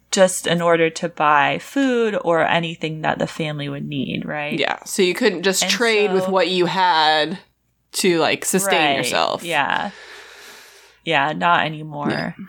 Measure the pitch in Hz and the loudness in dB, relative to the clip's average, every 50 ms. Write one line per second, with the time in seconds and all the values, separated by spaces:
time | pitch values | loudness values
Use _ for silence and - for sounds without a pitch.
0 | _ - - 202 190 185 185 - - - 165 175 170 170 170 165 165 160 160 - | _ -4 4 4 4 4 4 -2 -2 -2 0 2 4 4 4 4 4 2 0 -4
1 | - 165 170 - 156 147 151 143 139 139 143 170 - - - 277 277 262 247 240 | -8 -6 -4 0 2 4 4 4 4 2 0 -2 -6 -6 -2 0 0 2 2 2
2 | 233 220 202 - - 170 170 160 156 - - 170 170 165 165 - - 156 160 156 | 0 0 -2 -2 0 0 2 2 2 2 2 0 -2 -2 -8 -6 -6 -8 -6 -4
3 | 156 147 147 - 165 160 - - 160 151 151 147 143 143 139 143 151 147 147 139 | -2 -2 -2 -2 -2 -6 -4 -6 -6 -6 -6 -6 -8 -8 -8 -8 -8 -6 -6 -6
4 | - - - - - - 151 151 147 147 - - - - - - - - - - | -4 -4 -6 -6 -6 -6 -8 -8 -6 -6 -4 -2 -2 -2 -2 -6 -8 -8 0 0
5 | 190 180 180 - 247 220 190 160 175 196 185 185 180 185 196 196 240 233 220 208 | 2 2 2 2 0 0 0 0 -2 0 0 0 0 0 0 0 2 2 2 2
6 | 208 202 185 190 185 190 190 190 180 170 185 180 170 170 165 190 185 180 170 160 | 2 2 2 0 0 2 2 2 2 2 2 0 0 0 2 0 2 2 4 4
7 | 156 156 156 156 151 156 196 - - _ _ _ _ _ _ _ _ _ - - | 4 4 4 2 2 0 -4 -8 -12 _ _ _ _ _ _ _ _ _ -6 0
8 | - 190 170 165 151 113 107 - - - - 185 190 196 185 180 156 147 139 135 | 2 2 2 4 2 2 0 0 -2 -2 -2 0 0 2 0 2 2 0 0 0
9 | 127 123 104 85 82 - - - - 170 160 147 135 - - - - 196 - - | -2 -2 0 0 0 0 -2 -4 -4 -4 -2 0 0 0 0 -2 -4 -6 -10 -12
10 | - - - - - - - - - - - - - - - - - - _ _ | -20 -20 -20 -20 -20 -20 -20 -20 -20 -20 -20 -20 -20 -20 -20 -20 -20 -20 _ _
11 | - 165 160 143 139 151 156 175 180 175 170 156 - 156 156 151 156 156 147 147 | -6 0 0 2 2 0 -2 0 2 2 2 2 2 0 -4 -8 -12 -12 -10 -6
12 | 143 - - - - - - - 196 | -4 -4 -2 -4 -4 -6 -8 -12 -16